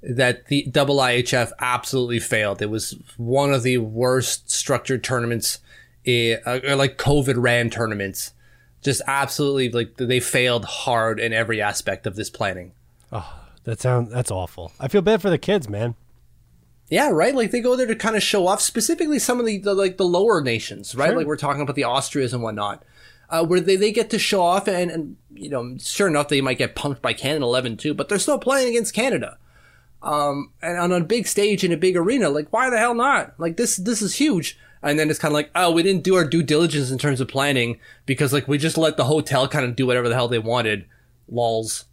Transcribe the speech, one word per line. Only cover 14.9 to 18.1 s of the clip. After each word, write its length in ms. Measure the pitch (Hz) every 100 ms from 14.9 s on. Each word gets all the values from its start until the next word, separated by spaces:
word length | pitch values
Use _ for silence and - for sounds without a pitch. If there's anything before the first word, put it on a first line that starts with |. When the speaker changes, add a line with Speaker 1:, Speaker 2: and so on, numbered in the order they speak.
| 202
Speaker 2:
bad 200 | 185 220
for 80 | 196
the 80 | 165
kids, 300 | - 202 120
man. 280 | 101 120 117 _ _ _ _ _ _ _ _ _
Speaker 1:
Yeah, 180 | 175 285
right? 260 | 170 190
Like, 160 | 277 226
they 100 | 247
go 160 | 240 247
there 100 | 254
to 100 | 220
kinda 240 | 214